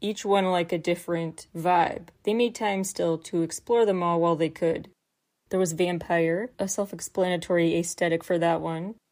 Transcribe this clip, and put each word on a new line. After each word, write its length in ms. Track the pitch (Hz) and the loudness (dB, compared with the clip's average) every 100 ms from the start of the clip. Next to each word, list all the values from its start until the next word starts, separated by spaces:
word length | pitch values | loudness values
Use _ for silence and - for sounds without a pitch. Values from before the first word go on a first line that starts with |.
each 200 | 202 208 | -6 -4
one 280 | 202 196 185 | 2 2 4
like 200 | 180 170 | 2 0
a 60 | 175 | -2
different 680 | 165 170 - 170 165 165 - 170 | 0 -2 -2 -4 -4 -8 -14 -4
vibe. 520 | 170 175 165 - 170 _ | 2 4 2 -2 -12 _
They 100 | - | -2
made 200 | 226 240 | 0 0
time 300 | 233 214 196 | 0 -2 -2
still 320 | 190 - 170 160 | -4 -2 -2 -2
to 240 | - 175 | -2 -2
explore 460 | 165 - - 233 214 | -2 -4 0 4 4
them 160 | 185 | 2
all 180 | 175 170 | 2 2
while 160 | 170 160 | 2 2
they 140 | 160 | 0
could. 400 | 156 165 160 - _ _ _ _ _ _ | 0 -2 -2 -6 _ _ _ _ _ _
There 80 | 185 | 0
was 120 | 185 | 0
vampire, 760 | 160 180 170 - 170 165 170 247 - | 0 0 -2 0 2 2 0 -4 -6
a 80 | 196 | -6
self-explanatory 1120 | - 202 170 - - 180 175 - 175 165 170 | -4 -6 -6 -8 -2 0 0 0 2 4 2
aesthetic 460 | 170 - 175 165 | -2 -2 0 0
for 140 | - 175 | 0 2
that 240 | 170 165 | 2 2
one. 320 | 165 165 185 226 _ | -2 -6 -8 -12 _